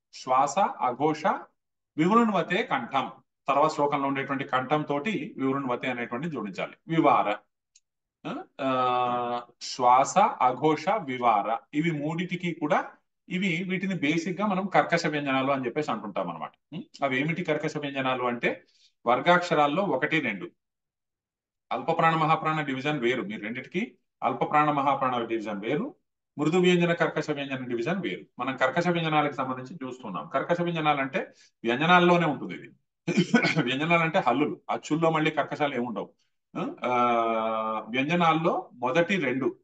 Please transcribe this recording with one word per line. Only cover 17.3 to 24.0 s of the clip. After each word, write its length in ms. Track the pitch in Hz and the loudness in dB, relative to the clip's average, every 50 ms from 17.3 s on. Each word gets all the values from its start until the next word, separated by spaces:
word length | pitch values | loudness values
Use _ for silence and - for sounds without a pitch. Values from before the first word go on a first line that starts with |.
| 165 185 165 | -2 -4 -2
కర్కశ 340 | 156 151 143 - 151 - | -2 -2 -2 -2 -4 -6
వ్యంజనాలు 460 | 156 147 139 139 135 131 127 127 123 123 | -6 -8 -6 -6 -4 -2 -2 -2 -2 -2
అంటే 400 | 123 120 117 - 233 - - - _ _ _ _ _ _ _ _ | -4 -4 -2 -2 -4 -4 -4 -12 _ _ _ _ _ _ _ _
వర్గాక్షరాల్లో 760 | 117 123 127 - 175 - - - - 160 151 147 143 143 175 202 | 0 0 2 4 4 4 4 4 2 2 4 4 4 2 0 0
ఒకటి 360 | 185 139 127 147 - 156 160 | 0 0 -2 0 0 0 0
రెండు. 320 | 139 117 101 92 87 85 - _ _ _ _ _ _ _ _ _ _ _ _ _ _ _ _ _ _ _ _ _ _ _ | 0 -2 -4 -6 -10 -14 -16 _ _ _ _ _ _ _ _ _ _ _ _ _ _ _ _ _ _ _ _ _ _ _
అల్ప 260 | 110 123 135 156 165 | -6 -4 -2 -2 0
ప్రాణ 180 | 170 170 165 160 | 2 4 4 4
మహాప్రాణ 460 | 160 156 151 160 151 - 156 156 156 | 4 2 2 2 2 2 -2 -2 -2
డివిజన్ 380 | 147 143 131 131 131 151 156 143 | -2 -4 -4 -4 -2 -2 -2 0
వేరు, 220 | 117 117 127 113 | 0 0 0 0
మీరు 200 | 101 98 107 95 | -4 -6 -8 -8
రెండిటికి 560 | - 110 120 131 - - - 180 233 - - _ | -8 -8 -8 -10 -12 -6 -6 -6 -6 -6 -10 _